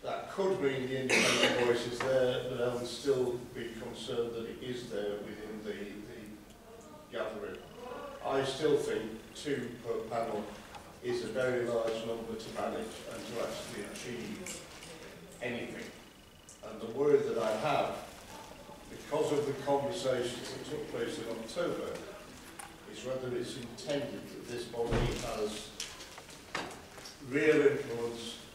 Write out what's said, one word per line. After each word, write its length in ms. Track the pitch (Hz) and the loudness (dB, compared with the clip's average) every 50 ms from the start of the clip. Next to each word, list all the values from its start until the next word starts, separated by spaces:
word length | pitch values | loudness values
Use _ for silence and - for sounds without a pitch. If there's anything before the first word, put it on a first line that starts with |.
That 280 | - 127 117 113 - - | -2 -2 -2 -2 -2 -4
could 280 | - - 196 190 190 - | 0 2 4 4 4 4
mean 260 | 139 135 131 131 123 | 4 4 4 2 0
the 160 | 123 131 123 | 0 0 0
independent 640 | 123 123 123 113 - - 123 123 127 123 - 123 120 | 4 6 6 8 8 8 8 8 6 6 6 6 6
voice 200 | 120 120 120 - | 6 6 4 4
is 120 | 120 120 - | -2 -2 0
there, 420 | - 131 131 131 127 123 123 - - 127 | 2 6 6 8 8 6 4 2 0 -2
but 100 | 123 120 | 0 2
I 140 | 120 123 123 | 2 2 2
would 120 | 120 120 | 0 -2
still 520 | - - - - 143 131 127 123 120 120 123 123 - - | -4 -6 -2 4 4 6 6 6 2 2 -2 -6 -6 -6
be 160 | 127 117 117 110 113 | -6 -6 -6 -6 -6
concerned 540 | 123 117 117 110 - 131 123 117 117 117 117 | -8 -8 -8 -6 -4 -2 0 2 2 0 0
that 100 | 113 113 | -4 -4
it 140 | 113 - - | -6 -6 -6
is 300 | 127 127 123 - - 110 | -6 -6 -4 -6 -6 -4
there 220 | 110 101 104 104 104 104 98 | -2 -2 0 0 -2 -2 -4
within 380 | - 101 104 107 107 - 104 104 | -6 -8 -8 -8 -8 -8 -6 -6
the, 80 | 107 | -6
the 1400 | 98 101 104 - - - - - - - 107 101 214 - - - - - - - - - - - 101 - - - 117 | -6 -6 -6 -8 -8 -10 -10 -12 -12 -12 -12 -12 -14 -14 -16 -18 -20 -20 -18 -18 -18 -16 -16 -16 -16 -16 -16 -8 -4
gathering. 400 | 113 - 107 107 104 101 92 92 - - - - - - - - - - - - - - | -4 -4 -4 -4 -4 -6 -6 -8 -8 -10 -14 -14 -12 -10 -10 -8 -8 -8 -10 -10 -6 -2
I 180 | 123 135 135 127 | 2 2 2 2
still 320 | 123 - - 156 147 139 | 2 0 4 6 6 6
think 260 | - - - 110 104 113 107 110 - - - - | 6 4 2 0 0 0 -2 -6 -8 -12 -12 -12
two 360 | - - 151 135 123 117 113 - - - | -6 -2 0 0 0 0 -4 -6 -6 -4
per 80 | 117 113 107 107 110 120 | -2 -2 -2 0 0 0
panel 300 | 113 113 113 107 107 104 104 - - - - - - - - - - | 0 0 0 0 -2 -2 -4 -8 -12 -14 -14 -14 -14 -14 -14 -16 -6
is 220 | - 123 120 120 - | -2 0 0 0 0
a 40 | - | -2
very 360 | - 131 127 127 123 120 113 | 0 2 4 4 4 4 2
large 400 | 117 117 117 113 113 113 113 113 | 2 2 2 2 2 0 0 -2
number 280 | 117 113 113 - 113 113 | -2 -2 -4 -4 -4 -6
to 260 | 110 - - - - | -6 -6 -6 -4 -2
manage 320 | - - 107 - - - - - - - - | -2 0 0 -2 -4 -6 -8 -8 -8 -8 -8
and 100 | - - | -8 -6
to 180 | - - - | -6 -4 -2
actually 420 | - 110 110 104 - - - 104 101 101 - | -2 -2 -2 -6 -6 -6 -6 -6 -6 -6 -8
achieve 640 | - - 123 117 110 104 98 95 95 92 - - - - - - - - - - - - - - - - - - - | -8 -6 -6 -6 -4 -4 -6 -6 -6 -6 -8 -8 -10 -10 -12 -14 -14 -14 -14 -14 -14 -14 -14 -14 -16 -16 -16 -12 -6
anything. 500 | 123 123 120 117 - - - - - - - - - - - - - - - - - - - - - 110 | -4 -4 -4 -4 -4 -6 -8 -8 -10 -10 -12 -14 -18 -20 -20 -20 -20 -20 -20 -20 -20 -20 -18 -12 -12 -10
And 120 | 110 107 | -8 -8
the 160 | 113 110 117 131 | -6 -4 2 4
worry 200 | 143 147 139 135 | 8 10 10 8
that 200 | - - 113 113 | 8 6 2 2
I 180 | 113 - - - - | 4 2 2 2 4
have, 300 | 151 139 - 117 - - - - - - - - - - - - - - - - - - - - - | 4 4 4 4 2 0 -6 -8 -10 -14 -14 -14 -14 -12 -12 -12 -14 -14 -14 -14 -14 -16 -14 -14 -12
because 420 | - - - - 143 156 147 147 | -12 -12 -6 -2 2 2 4 4
of 140 | 147 143 143 | 4 4 4
the 80 | 135 131 - - | 2 0 0 2
conversations 880 | 143 139 139 - - 120 120 127 131 131 120 120 120 - - - - | 4 4 4 4 2 -2 0 2 2 2 4 2 0 -2 -4 -6 -6
that 140 | 131 123 - - | -8 -8 -6 -4
took 220 | 151 - - - | -4 -4 -4 -4
place 260 | - 120 117 113 - | -2 -2 -2 -2 -2
in 80 | - - 117 | -4 -4 -4
October, 640 | 113 110 113 - - 175 170 156 135 - - - - - - - - - - - - - - - - - - - - - - 104 | -4 -6 -6 -4 -2 0 0 0 0 -2 -2 -4 -6 -6 -8 -10 -12 -14 -14 -14 -16 -16 -16 -14 -14 -12 -14 -14 -14 -16 -14 -12
is 140 | 104 107 113 | -12 -8 -4
whether 300 | 127 131 131 127 123 120 | -2 -2 -2 -2 -2 0
it's 200 | 120 - - - | -2 -2 -2 -4
intended 640 | - 117 - - - - 156 143 143 123 - 101 - - - | -6 -8 -8 -8 -8 -2 0 0 0 0 -2 -6 -8 -8 -10
that 200 | - - - - | -10 -10 -8 -6
this 160 | 120 120 117 | -6 -6 -6
body 260 | - - 117 117 117 117 117 120 117 110 - | -4 -2 0 2 4 4 4 4 4 2 0
has 480 | 123 120 113 110 - - 107 - - - - - - - - - - - - - - - - - - - - - - - - - - - - - - - - - 143 123 | -2 -2 0 0 0 0 -2 -4 -8 -10 -8 -8 -8 -8 -8 -12 -14 -14 -14 -16 -16 -16 -16 -16 -16 -6 -6 -6 -4 -4 -10 -12 -14 -14 -14 -14 -14 -14 -14 -12 -8 0
real 320 | 131 151 156 156 147 147 | 2 6 8 8 10 10
influence 760 | 143 139 - - - 117 117 120 117 117 117 117 113 113 117 - - - - | 10 8 8 6 0 -2 -2 -2 -2 -2 -2 -4 -6 -8 -8 -10 -12 -16 -16